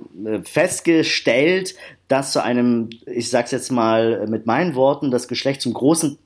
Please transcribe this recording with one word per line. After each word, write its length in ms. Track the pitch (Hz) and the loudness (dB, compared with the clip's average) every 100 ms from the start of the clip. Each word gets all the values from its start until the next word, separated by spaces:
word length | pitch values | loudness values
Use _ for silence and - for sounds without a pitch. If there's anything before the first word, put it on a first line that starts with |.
| - 85 107 | -12 -12 -6
äh, 140 | 104 - | -6 -2
festgestellt, 1300 | 151 170 - - 165 156 - - 131 156 190 185 - - - - | 0 0 0 2 4 2 0 2 2 4 2 -2 -10 -18 -14 -2
dass 240 | 135 139 | 0 0
zu 100 | 147 | 0
einem, 480 | 90 123 123 120 107 - - | 0 2 2 0 -2 -10 -10
ich 240 | 120 117 | -6 -2
sag's 220 | 123 120 | -2 0
jetzt 180 | 127 - | -4 -2
mal 580 | 123 113 113 113 107 107 | 0 2 2 2 0 -2
mit 180 | 110 117 | -4 -2
meinen 300 | 120 180 127 | 0 0 2
Worten, 360 | 135 143 147 | 2 2 0
das 160 | 123 - | -2 -2
Geschlecht 340 | 117 135 139 | -4 -4 -4
zum 120 | 123 | -4
großen 440 | 110 135 165 151 147 | 0 2 2 0 -4